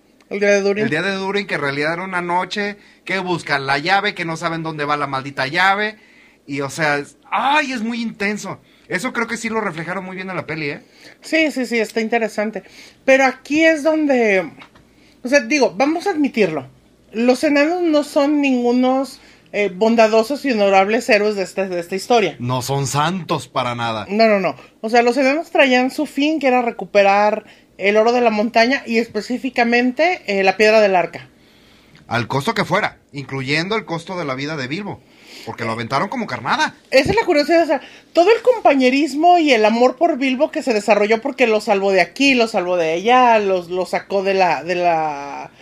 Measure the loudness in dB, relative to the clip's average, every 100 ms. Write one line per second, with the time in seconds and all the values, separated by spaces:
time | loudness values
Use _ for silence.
0 | _ _ _ -2 2 4 2 0 0 0
1 | -2 -4 -2 -4 -2 -4 -2 -2 -2 -4
2 | -4 -6 -2 -2 -2 -6 -6 -8 -18 _
3 | -8 -6 -2 -4 -2 -4 0 -2 0 0
4 | 0 -4 -6 -4 -6 -4 -6 -6 -4 -2
5 | -2 -6 -6 -6 -4 2 2 2 -2 -8
6 | _ _ _ _ -10 -6 -6 -2 -2 -2
7 | -6 _ _ -2 0 0 -2 -6 -6 -6
8 | -8 -4 -4 -4 -8 -14 _ _ _ -6
9 | -4 -4 -6 -6 -4 -4 -4 -6 -8 -8
10 | -8 -10 -8 -8 -8 -8 -6 -8 -16 _
11 | -20 -20 -2 0 0 -2 -4 -2 -2 -4
12 | -2 -2 -2 -4 -6 -8 -16 -20 -20 _
13 | 2 4 4 -2 -4 2 4 4 0 0
14 | 2 2 4 2 -2 -12 -20 -20 _ _
15 | _ _ 0 0 2 0 0 2 0 0
16 | -2 -2 -2 2 0 0 -10 _ _ _
17 | _ -2 0 2 2 2 2 0 0 0
18 | 0 0 0 2 0 2 2 2 2 0
19 | -4 -10 -20 _ _ -4 -4 0 0 4
20 | 4 4 0 -4 -2 0 4 4 4 0
21 | 2 2 2 -2 -6 -6 -4 -6 -6 -8
22 | 2 2 2 -4 -4 -4 -2 -4 -2 0
23 | -2 -2 -4 -6 -4 -4 -4 -4 -4 -4
24 | -4 2 2 2 -2 -6 -18 _ 0 2
25 | 2 2 0 0 -2 2 4 4 0 -4
26 | -6 -2 -2 0 2 0 -2 -6 0 4
27 | 4 4 2 0 -8 -20 _ -4 0 4
28 | 4 2 2 0 0 2 2 0 -2 -2
29 | -2 -8 -6 -6 -4 -2 2 2 0 0
30 | 0 0 -4 0 0 4 4 6 4 2
31 | -2 -8 -20 _ _ _ _ _ _ -20
32 | -6 -4 -2 -2 -2 -2 -2 -2 -2 -8
33 | _ -14 -10 -8 -4 -4 -2 -6 -6 -10
34 | -8 -8 -6 -6 -8 -8 -8 -8 -10 -14
35 | _ _ -20 -18 -14 -8 -8 -6 -4 -4
36 | -4 -6 -6 -8 -4 -2 -2 -6 _ 2
37 | 2 0 2 0 2 2 2 -2 -4 -20
38 | _ 2 4 4 2 2 2 4 2 2
39 | -2 2 4 6 4 4 4 4 2 2
40 | 0 0 -2 0 -2 -2 -2 -2 2 2
41 | 2 0 -2 0 2 2 0 0 2 2
42 | 0 2 2 4 2 0 0 0 0 0
43 | 4 4 6 4 2 -2 -2 -6 -4 -4
44 | -2 -2 0 2 2 0 -2 0 0 0
45 | -2 -6 -12 -14 -16 _